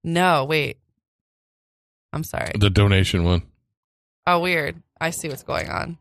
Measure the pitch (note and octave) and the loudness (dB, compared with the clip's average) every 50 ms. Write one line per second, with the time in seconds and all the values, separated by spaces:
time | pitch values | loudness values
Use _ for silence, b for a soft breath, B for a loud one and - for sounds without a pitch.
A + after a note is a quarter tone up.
0 | - E3 E3 F3 F3+ F#3 E3+ C#3+ C3+ C#3+ D#3+ D#3 C#3 B2+ - _ _ _ _ _ | -4 -2 0 2 2 4 2 2 0 0 -2 -2 -2 -4 -8 _ _ _ _ _
1 | _ _ _ _ _ _ _ _ _ _ _ _ _ _ _ _ _ _ _ _ | _ _ _ _ _ _ _ _ _ _ _ _ _ _ _ _ _ _ _ _
2 | _ _ - C#3+ D#3+ - - - - - - G#2 G#2 G#2 F2+ G#2 G2+ G2+ G2 F#2+ | _ _ -10 -10 -8 -6 -6 -6 -6 -4 0 2 2 4 4 4 4 6 4 4
3 | F#2 - - F2+ E2+ F2 F2+ E2+ - - _ _ _ _ _ _ _ _ _ _ | 2 2 2 2 2 4 2 2 0 -6 _ _ _ _ _ _ _ _ _ _
4 | _ _ _ _ _ F3 F3+ E3+ E3+ F3+ F3 E3 C#3+ C#3+ E3 E3 _ _ _ _ | _ _ _ _ _ 0 0 2 2 0 0 0 -2 -4 -8 -10 _ _ _ _
5 | D#3+ E3 E3 - - D#3 C3+ - - - - E2 - - - - - - E3+ - | -6 -6 -4 -6 -8 -8 -10 -10 -8 -6 -6 -6 -4 -4 -6 -6 -6 -8 -10 -16